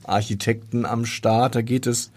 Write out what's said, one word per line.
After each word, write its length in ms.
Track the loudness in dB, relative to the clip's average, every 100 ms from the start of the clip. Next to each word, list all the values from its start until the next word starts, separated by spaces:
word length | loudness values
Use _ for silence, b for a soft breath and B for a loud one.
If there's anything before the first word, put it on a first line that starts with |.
Architekten 800 | -4 -2 -2 -2 0 -2 -2 -2
am 220 | 0 -2 -4
Start. 480 | 0 2 4 4
Da 80 | 2
geht 240 | 0 0 0
es 240 | -2 -4